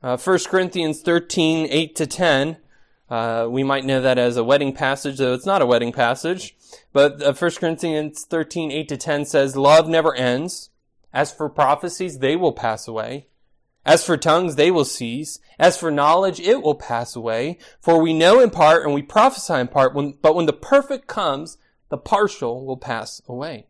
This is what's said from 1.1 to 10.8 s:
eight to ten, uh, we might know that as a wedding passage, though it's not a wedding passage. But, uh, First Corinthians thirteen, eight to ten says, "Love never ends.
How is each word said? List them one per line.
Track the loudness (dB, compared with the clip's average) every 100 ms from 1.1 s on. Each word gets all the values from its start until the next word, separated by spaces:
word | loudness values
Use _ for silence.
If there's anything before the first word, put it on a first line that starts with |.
| -2 -2 0 0 0 0
eight | -2 -2 -4
to | -8
ten, | -2 0 2 0 -6 _ _ _ _ _
uh, | -6 -4 -4 -4
we | -2
might | -2 -2 0
know | 0
that | 0 2
as | 0 0
a |
wedding | 2 2 2
passage, | -4 -4 -4 -6 -2
though | -2
it's | -2 0
not | 0
a | 4
wedding | 2 0
passage. | -2 -2 0 -4 -6 -8 _ _ -20 _
But, | 2 2 2
uh, | -2
First | 0 -2 -2
Corinthians | -4 -4 -4 -4 -6 -10 -6
thirteen, | -6 -4 -6 -6
eight | -6 -8
to | -10
ten | -4 -4
says, | 0 0 0 2
"Love | 6 6 6
never | 2 0 0
ends. | -2 -2 -4 -10 -16 _